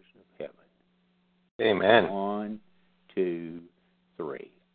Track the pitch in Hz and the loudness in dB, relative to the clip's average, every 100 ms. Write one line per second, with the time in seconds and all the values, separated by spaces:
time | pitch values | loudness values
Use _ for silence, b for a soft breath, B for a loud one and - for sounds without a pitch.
0 | _ _ _ - 71 - _ _ _ _ | _ _ _ -16 -14 -16 _ _ _ _
1 | _ _ _ _ _ - 117 95 95 113 | _ _ _ _ _ -2 2 4 6 6
2 | 87 98 98 104 104 107 - _ _ _ | 4 0 -4 -4 -8 -10 -16 _ _ _
3 | _ - 90 85 82 85 85 _ _ _ | _ -4 -2 -4 -8 -14 -18 _ _ _
4 | _ - 78 65 - _ _ | _ -12 -10 -10 -14 _ _